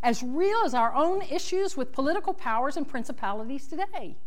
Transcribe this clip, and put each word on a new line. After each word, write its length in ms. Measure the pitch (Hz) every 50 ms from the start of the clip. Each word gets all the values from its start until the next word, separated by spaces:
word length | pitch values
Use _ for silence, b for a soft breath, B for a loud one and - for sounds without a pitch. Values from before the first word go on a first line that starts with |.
| -
as 180 | 247 233 - 247
real 360 | 247 254 302 359 392 427 453 440
as 100 | 302 226
our 200 | 247 226 233 214
own 280 | 262 302 339 370 392 381
issues 520 | - - 349 - - 359 370 392 381 -
with 160 | 277 254 247
political 420 | - - 269 285 349 403 - - 370
powers 440 | - - 254 220 226 254 285 285
and 100 | 339 294
principalities 800 | - - 254 226 - 240 - - 196 202 214 220 226 269 277 -
today. 480 | - 320 311 381 392 392 359 226 175 - - -